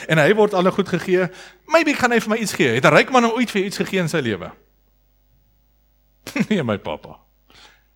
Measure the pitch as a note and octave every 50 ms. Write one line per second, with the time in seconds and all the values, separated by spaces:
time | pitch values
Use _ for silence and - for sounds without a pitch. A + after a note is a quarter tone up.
0 | - - - D#3+ C#3+ D#3+ G#3+ A3 G#3 G3+ G3+ F3+ F3+ F#3+ F#3 - F#3 - F#3 E3
1 | - F#3+ F3 F3+ F#3 - - - - - - _ _ - D#4+ E4 D#4+ D4+ C4 -
2 | C4 A#3+ A#3+ A3+ A3 G#3+ G#3+ A#3+ A3 - - - F3 B2 A2+ C3 C3 D#3 C#3+ F#3
3 | B3+ A3+ C4 B3+ A#3 A3+ A3 B3 A#3+ - - G3+ F#3+ G#3 - - F3+ - F#3+ F#3+
4 | F3 D3+ - D#3+ C3 A#2 G2+ E2+ F2 E2 - - _ _ _ _ _ _ _ _
5 | _ _ _ _ _ _ _ _ _ _ _ _ _ _ _ _ _ _ _ _
6 | _ _ _ _ _ - - - G#3 - G#3+ F3+ C#3 A#2 G#2 F#2+ - - D2+ D2
7 | - - - - _ _ _ _ _ _ _ - - - _ _ _ _ _